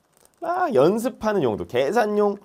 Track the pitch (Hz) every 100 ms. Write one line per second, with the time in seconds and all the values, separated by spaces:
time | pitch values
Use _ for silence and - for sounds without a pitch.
0 | _ _ _ _ 330 359 349 131 156 226
1 | 247 - 214 202 127 95 87 123 139 226
2 | 208 208 208 202